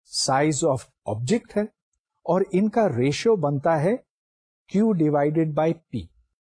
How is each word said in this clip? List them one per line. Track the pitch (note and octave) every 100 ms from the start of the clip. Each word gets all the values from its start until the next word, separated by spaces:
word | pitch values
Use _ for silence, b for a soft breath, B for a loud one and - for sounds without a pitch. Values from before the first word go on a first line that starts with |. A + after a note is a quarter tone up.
| _
size | - - C3+ D#3 C#3+ E3
of | C3 - _ -
object | G#2+ B2 A#3 - G#3
ہے، | G#3+ _ _ _ _ _
اور | - F3+ G3
ان | F3+ G#3+
کا | A#3 G#3
ریشیو | A#2+ C3 C#3 A#3 G#3+
بنتا | C#3+ C#3+ E3 D#3+
ہے | E3 B3 - _ _ _ _ _ _ F#3+
Q |
divided | A3+ F#3 D3+ D3 D3 D#3 D#3+ D3
by | D#3+
P۔ | E3 _ A2+ E2 _ _ _